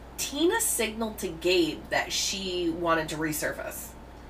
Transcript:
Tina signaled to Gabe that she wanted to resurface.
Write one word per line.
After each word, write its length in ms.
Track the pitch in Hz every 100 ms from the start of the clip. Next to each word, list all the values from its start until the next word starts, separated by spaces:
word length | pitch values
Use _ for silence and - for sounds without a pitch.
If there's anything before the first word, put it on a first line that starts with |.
| - -
Tina 420 | - 277 339 440
signaled 580 | - - 220 220 220 214
to 80 | 180
Gabe 540 | 160 175 185 156 131 -
that 220 | 143 -
she 580 | - - 196 190 180 170
wanted 380 | 165 170 160 156
to 60 | 156
resurface. 720 | 160 151 - - - - - - - - -